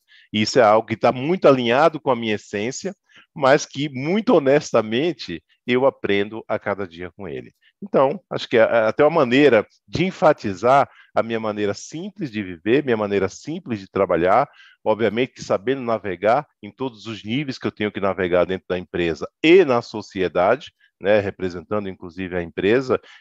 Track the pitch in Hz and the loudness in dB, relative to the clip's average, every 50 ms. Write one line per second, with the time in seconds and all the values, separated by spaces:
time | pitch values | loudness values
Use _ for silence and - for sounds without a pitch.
0 | _ _ _ _ _ _ - 107 110 - - 139 120 104 107 110 113 - 110 101 | _ _ _ _ _ _ -4 -2 -2 0 2 4 6 6 6 4 2 0 -6 0
1 | - 120 120 131 127 151 180 185 - 165 139 127 123 117 117 135 151 165 156 139 | 0 0 0 0 -2 -4 -2 2 4 4 4 4 2 0 2 2 2 2 0 -2
2 | - 143 127 117 117 113 107 101 - - - 101 104 117 131 - - 190 196 _ | -4 -4 -4 -2 -2 -4 -4 -6 -6 -8 -8 -6 -6 -6 -8 -8 -12 -12 -14 _
3 | _ _ _ _ _ _ - 165 143 131 139 151 - - - 135 143 151 135 127 | _ _ _ _ _ _ -8 0 2 4 4 4 2 -4 -8 -6 -6 -6 -6 -6
4 | 135 151 185 214 220 - 254 165 143 131 139 143 139 - - 120 110 107 110 120 | -4 -4 -2 -2 0 2 2 2 4 4 2 2 2 0 -2 -2 0 0 -2 -2
5 | 147 175 156 - - - 87 80 _ _ _ _ - - 123 127 131 139 127 _ | -2 -2 -4 -6 -10 -12 -12 -12 _ _ _ _ -4 -2 0 2 2 2 0 _
6 | - 101 101 101 101 104 110 113 - - 113 104 - 107 101 95 101 87 82 82 | -2 -2 0 0 0 -2 -6 -14 -10 -6 -8 -6 -4 -6 -6 -6 -6 -12 -12 -14
7 | 90 90 - - 98 90 71 64 60 58 _ _ _ _ _ - - 202 - 170 | -16 -16 -14 -14 -14 -12 -12 -12 -14 -16 _ _ _ _ _ -20 -12 -4 0 2
8 | 139 135 156 196 _ - - - - - - 117 110 - - 117 110 110 - - | 2 2 0 -4 _ -10 -10 -10 -6 0 2 2 4 4 4 2 0 0 0 2
9 | 147 151 165 170 143 120 120 135 147 143 117 107 98 - _ _ _ _ 101 143 | 2 2 4 2 0 2 4 4 4 6 6 4 2 0 _ _ _ _ -6 -4
10 | 170 190 175 - 185 160 147 - - 110 95 87 101 120 135 143 127 - _ _ | -4 -4 -2 2 2 2 2 2 -2 -8 -6 -2 0 2 4 4 2 0 _ _
11 | _ _ - - 107 113 117 113 110 110 104 104 104 101 104 - - - - 156 | _ _ -4 -4 -4 -2 -4 -6 -4 -4 -4 -2 -2 -4 -4 -6 -10 -14 -14 -12
12 | 180 214 190 202 185 131 104 107 104 92 90 80 78 104 120 143 147 131 117 107 | -12 -12 -12 -10 -12 -10 -8 -8 -8 -8 -10 -8 -2 0 0 0 2 0 -2 -2
13 | 107 101 101 101 95 92 - - - - 156 190 175 135 117 101 95 - - 95 | -2 -2 -2 -2 -2 -2 -6 -8 -14 -12 -12 -10 -8 -8 -10 -10 -8 -6 -2 -2
14 | 98 90 92 82 85 90 101 120 143 - _ _ - - _ _ - 107 107 104 | 0 2 2 2 2 2 2 2 2 0 _ _ -20 -20 _ _ -4 -4 -2 0
15 | 113 104 98 113 131 127 _ - 110 - 117 98 98 117 135 139 127 117 113 107 | 0 -2 0 -2 -4 -4 _ -12 -6 -4 -4 -4 -2 -4 -4 -4 -4 -4 -4 -4
16 | 95 104 90 87 95 104 117 139 151 _ _ _ - 104 - - 131 135 117 107 | -4 -8 -8 -2 0 0 0 0 -2 _ _ _ -20 -18 -12 -10 -10 -10 -10 -12
17 | 95 113 113 98 98 107 113 135 156 135 123 - - 113 - - 107 104 - 107 | -16 -14 -14 -12 -10 -6 -6 -6 -6 -6 -8 -6 -6 -8 -6 -4 -6 -6 -4 -2
18 | 95 98 92 85 95 90 87 90 87 85 95 92 _ - 90 90 90 - - 90 | -2 -2 -2 0 2 4 4 4 4 2 0 -6 _ -6 -6 -6 -6 -6 -4 -2
19 | 87 85 80 73 87 - _ _ - 156 175 196 185 143 123 117 117 - - 110 | -2 -2 -2 -4 -8 -12 _ _ 4 6 6 6 6 6 2 0 -2 -4 -10 -12
20 | 101 - - 98 90 87 73 87 87 98 120 139 - - _ _ _ _ _ - | -12 -8 -6 -4 -4 -2 0 0 2 2 2 0 -2 -12 _ _ _ _ _ -8
21 | 85 95 104 107 98 101 92 - 90 92 87 90 80 - 107 104 104 95 92 - | -2 2 2 2 2 -2 -6 -6 -8 -8 -8 -8 -10 -8 -6 -6 -6 -8 -12 -14
22 | - 90 78 90 95 90 87 90 85 85 - - 82 98 110 135 135 127 110 90 | -16 -16 -12 -10 -10 -8 -6 -6 -8 -8 -8 -4 0 0 0 0 0 0 -2 -4
23 | _ - - - | _ -8 -20 -20